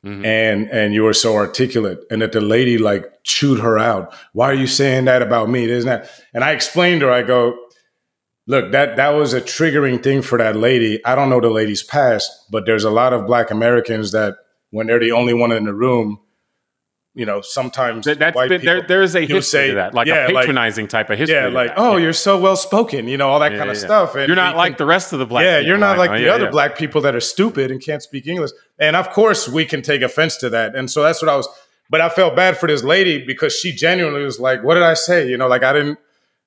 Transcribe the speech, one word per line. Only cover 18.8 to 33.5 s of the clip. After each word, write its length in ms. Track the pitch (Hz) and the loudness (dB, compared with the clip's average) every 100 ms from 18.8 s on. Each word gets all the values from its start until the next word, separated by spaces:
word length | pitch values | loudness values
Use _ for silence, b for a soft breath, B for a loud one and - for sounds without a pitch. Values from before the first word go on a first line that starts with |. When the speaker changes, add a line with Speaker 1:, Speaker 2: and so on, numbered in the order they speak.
| 170 | 0
Speaker 1:
there 140 | 185 | 2
is 120 | 190 180 | 2 0
a 40 | |
Speaker 2:
you'll 180 | 156 190 | 0 -2
Speaker 1:
history 220 | - 147 | 0 0
Speaker 2:
say, 80 | 135 | 0
Speaker 1:
to 60 | |
that, 180 | 104 92 | 0 -2
like, 140 | 117 120 | 0 2
a 40 | |
Speaker 2:
yeah, 160 | 160 131 | 2 2
like, 160 | 131 | 2
Speaker 1:
patronizing 440 | 127 131 113 104 104 | 2 0 0 -2 -4
type 220 | 113 107 | -4 -2
of 80 | 107 | -2
history 180 | 151 151 | 0 0
Speaker 2:
yeah, 120 | 127 | 0
Speaker 1:
to 20 | |
Speaker 2:
like, 180 | 127 120 | -2 -2
Speaker 1:
that. 100 | 185 | 0
Speaker 2:
"Oh, 180 | 240 190 | 2 2
Speaker 1:
Yeah. 60 | |
Speaker 2:
you're 80 | 165 | 0
so 240 | 165 202 196 | 0 0 2
well 160 | 190 190 | 2 2
spoken," 500 | - 202 233 139 117 | 0 0 0 -4 -6
you 120 | 139 | -2
know, 100 | 139 | 2
all 120 | 147 | 2
that 120 | 151 | 0
Speaker 1:
Yeah, 60 | 104 | -2
Speaker 2:
kind 120 | - | -6
of 60 | 208 | -6
Speaker 1:
yeah, 60 | |
yeah. 40 | 196 | 2
Speaker 2:
stuff. 280 | 214 170 | 2 2
And 140 | 135 139 | -2 0
Speaker 1:
You're 80 | 185 | 2
not 180 | 180 | 2
Speaker 2:
we 40 | 165 | 0
Speaker 1:
like 140 | 180 | -2
Speaker 2:
can, 60 | 127 | 0
Speaker 1:
the 80 | 151 | 0
rest 260 | 180 - | 0 0
of 60 | 131 | -6
the 80 | 123 | -2
Black 180 | 120 | 2
Speaker 2:
yeah, 140 | 180 156 | 2 2
Speaker 1:
people 100 | 147 | 2
Speaker 2:
you're 100 | 196 | 2
not 180 | 202 180 | 2 2
Speaker 1:
I 20 | |
Speaker 2:
like 120 | 180 | 0
Speaker 1:
know. 60 | 113 | 2
Speaker 2:
the 60 | |
Speaker 1:
Yeah, 100 | 123 | 2
Speaker 2:
other 100 | 233 | 2
Speaker 1:
yeah. 60 | 196 | 0
Speaker 2:
Black 280 | 151 143 147 | 0 -2 -2
people 220 | 156 156 | -4 0
that 120 | 139 | 0
are 60 | 120 | -2
stupid 500 | - - 214 - 131 | -4 -2 -2 0 -4
and 120 | 131 | -6
can't 200 | - 151 | -8 -10
speak 240 | - 139 135 | -10 -12 -8
English. 260 | 175 143 b b _ | -6 -6 b b _
And 180 | 151 170 | 0 0
of 140 | 185 | 0
course, 360 | - 220 202 - | 2 2 2 -2
we 180 | 147 156 | -4 -2
can 160 | 147 | -4
take 180 | 127 139 | -2 -2
offense 360 | 123 - 160 - | -2 0 -2 -2
to 100 | 127 | -4
that. 240 | 113 110 | -2 -2
And 160 | 131 127 | -6 -6
so 120 | 151 | 0
that's 180 | 151 165 | 0 2
what 80 | 156 | 0
I 80 | 143 | 0
was, 120 | - B B B _ | -4 B B B _
but 100 | 160 | 0
I 80 | 165 | 0
felt 260 | 175 180 175 | 2 2 4
bad 200 | 185 - | 2 2
for 100 | 170 | -2
this 160 | 147 | 0
lady 380 | 123 180 185 147 127 | 2 2 2 -2 -6
because 260 | 127 151 | -4 -4